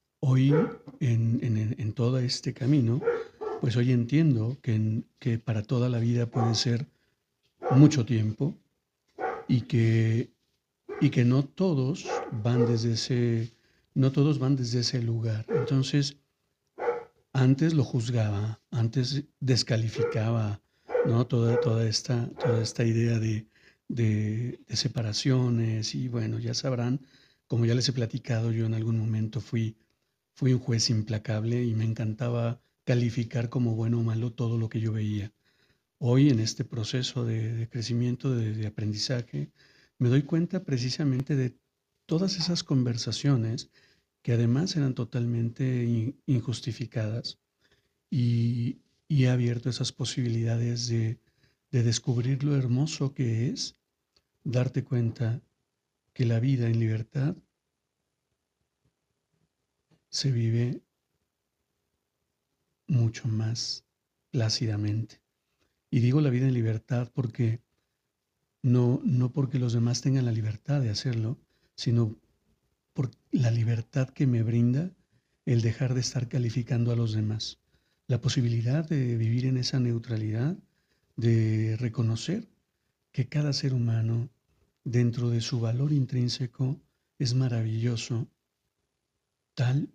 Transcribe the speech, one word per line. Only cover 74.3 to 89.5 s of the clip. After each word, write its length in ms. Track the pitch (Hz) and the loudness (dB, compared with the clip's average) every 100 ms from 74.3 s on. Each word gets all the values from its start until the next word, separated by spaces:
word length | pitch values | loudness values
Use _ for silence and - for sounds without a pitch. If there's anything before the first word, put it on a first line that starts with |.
| 120 | 2
brinda 500 | 113 117 120 127 180 - _ _ _ _ - | 2 2 2 2 -4 -10 _ _ _ _ 0
el 160 | 117 | 2
dejar 320 | 113 113 127 | 2 0 0
de 60 | 127 | 0
estar 280 | 127 131 117 | -2 -4 -4
calificando 640 | 143 117 117 117 120 120 | -2 -2 -2 -2 0 0
a 40 | 117 | 0
los 180 | 117 | 0
demás. 460 | 107 107 110 - - _ _ _ _ - | 0 -2 -2 -8 -12 _ _ _ _ -4
La 140 | 123 | -2
posibilidad 640 | 135 139 117 117 117 143 156 | 0 0 0 0 0 0 0
de 300 | 151 127 117 | -2 0 0
vivir 280 | 113 120 131 | 0 0 0
en 120 | 127 | 0
esa 220 | 123 139 | 0 0
neutralidad, 800 | 123 117 120 110 107 107 135 190 - _ _ _ _ - | 0 -2 -4 -4 -2 -2 -2 -4 -10 _ _ _ _ -2
de 600 | 117 113 110 110 113 110 | 2 4 2 2 0 -2
reconocer 680 | 120 110 117 113 - 196 - _ _ _ _ _ _ | -4 0 0 -2 -4 -6 -6 _ _ _ _ _ _
que 160 | - 120 | -6 -4
cada 260 | 151 147 | -2 -2
ser 200 | 139 139 | -2 -2
humano, 560 | 127 117 113 113 117 120 - _ _ _ _ | 0 0 0 0 -2 -4 -10 _ _ _ _
dentro 460 | - 120 120 117 120 | -2 0 2 0 -2
de 120 | 117 | -2
su 180 | 113 123 | -2 -2
valor 320 | 113 120 143 | -2 0 0
intrínseco, 880 | 147 123 127 123 - 127 - 131 143 - _ _ - | 0 0 0 -2 -2 -6 -4 -4 -4 -10 _ _ -6
es 140 | 117 | -2
maravilloso, 960 | 127 131 117 113 110 117 117 - 117 - _ _ _ _ _ _ _ _ _ _ _ _ | 0 0 0 -2 -2 -2 -2 -4 -4 -6 _ _ _ _ _ _ _ _ _ _ _ _